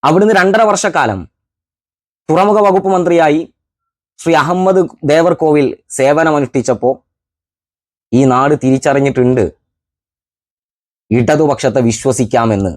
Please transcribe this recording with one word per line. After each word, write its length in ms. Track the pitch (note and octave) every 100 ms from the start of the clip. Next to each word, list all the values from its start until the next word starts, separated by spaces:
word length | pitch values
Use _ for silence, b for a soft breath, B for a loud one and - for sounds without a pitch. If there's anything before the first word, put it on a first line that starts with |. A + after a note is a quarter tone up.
| C#3
അവിടുന്ന് 280 | E3+ G#3+ A3
രണ്ടര 220 | F#3 G#3+ A3
വർഷക്കാലം 500 | G3 G3+ D#3+ B2 G2 E2+ _ _ _ _ _ _ _ _ _ -
തുറമുഖ 300 | D#3+ G3 G#3+ G3+
വകുപ്പ് 240 | F#3+ F#3+ F#3
മന്ത്രിയായി 460 | F3 E3+ D#3 D3+ E3+ _ _ _ _ _ _ _
ശ്രീ 120 | E3 D#3+
അഹമ്മദ് 380 | C#3+ F3+ F#3 F#3+ E3+ - D3
ദേവർകോവിൽ 560 | D3+ E3+ E3 D#3 D3+ C3+ - _ -
സേവനമനുഷ്ഠിച്ചപ്പോ 920 | C3+ D3 D#3+ D3 C3 C#3 A#2 A2+ B2 C3+ _ _ _ _ _ _ _ _ _ _ _
ഈ 100 | B2 C3+
നാട് 220 | B2+ C#3 D3+
തിരിച്ചറിഞ്ഞിട്ടുണ്ട് 800 | C3 C3 D3 C#3 C#3 C3 B2 B2+ F2+ - _ _ _ _ _ _ _ _ _ _ _ _ _ _ _ A2+
ഇടതുപക്ഷത്തെ 640 | A#2+ D3+ D#3 C3 C3+ C3 A#2
വിശ്വസിക്കാമെന്ന്. 840 | A2 C#3 A2+ A2 A#2+ A#2 G2+ G2